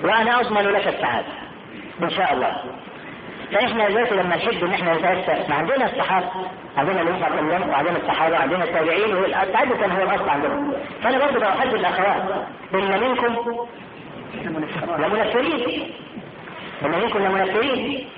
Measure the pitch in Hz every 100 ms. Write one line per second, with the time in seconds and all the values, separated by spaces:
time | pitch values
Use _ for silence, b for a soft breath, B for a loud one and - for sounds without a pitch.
0 | 165 220 226 240 233 208 202 208 190 -
1 | - 117 - - - - - - - -
2 | 170 190 175 131 127 - 127 - - -
3 | - - - - - 202 240 226 208 202
4 | 240 196 180 170 214 190 175 190 175 165
5 | 180 185 170 151 - 143 165 269 226 269
6 | 196 190 - - 185 - - - 147 185
7 | 165 180 156 143 151 175 180 139 165 170
8 | - 147 160 165 135 180 170 170 156 165
9 | 214 185 190 - 190 202 247 233 202 185
10 | 190 180 - - 147 285 285 - - -
11 | 220 262 285 247 214 185 254 220 180 180
12 | 196 165 185 196 - - - 190 196 196
13 | 247 254 240 233 233 233 233 - - -
14 | - - - 143 180 160 151 170 - 160
15 | 165 214 214 240 302 294 240 - 320 -
16 | - - - - - - - - 147 170
17 | 233 214 196 196 185 208 269 254 - 139
18 | -